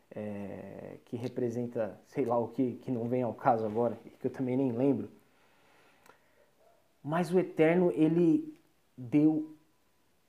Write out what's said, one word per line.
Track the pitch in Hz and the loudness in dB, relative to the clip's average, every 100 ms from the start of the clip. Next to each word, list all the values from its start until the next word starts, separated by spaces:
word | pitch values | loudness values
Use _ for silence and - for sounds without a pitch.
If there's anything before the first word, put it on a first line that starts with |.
| - | -16
é, | - 104 101 101 98 98 101 98 92 | -12 -10 -8 -10 -12 -14 -14 -16 -16
que | - 117 | -12 -8
representa | 123 127 123 117 120 120 104 - _ | -6 -4 -4 -2 -4 -4 -4 -6 _
sei | 147 | -4
lá | 120 120 | 0 0
o | 113 | -2
que, | - 127 - | -2 -2 -4
que | - | -6
não | 120 117 | -4 -2
vem | 127 | -2
ao | 117 | -2
caso | 110 139 113 110 | 0 2 2 0
agora, | 107 120 104 - - | 0 -2 -2 -16 -8
que | 127 | -8
eu | |
também | - 127 127 | -4 -2 0
nem | 135 | 0
lembro. | 117 139 117 104 - _ _ _ _ _ _ _ _ _ _ _ _ _ _ _ _ _ _ | 0 0 0 -4 -14 _ _ _ _ _ _ _ _ _ _ _ _ _ _ _ _ _ _
Mas | 139 165 165 | -4 -2 2
o | 180 | 2
Eterno, | 180 - 156 175 175 | 2 2 4 6 4
ele | - 156 170 165 151 - - _ _ _ - | 4 4 4 4 4 0 -14 _ _ _ -16
deu | 123 147 156 156 - - _ _ _ _ _ _ | 0 4 4 2 -4 -14 _ _ _ _ _ _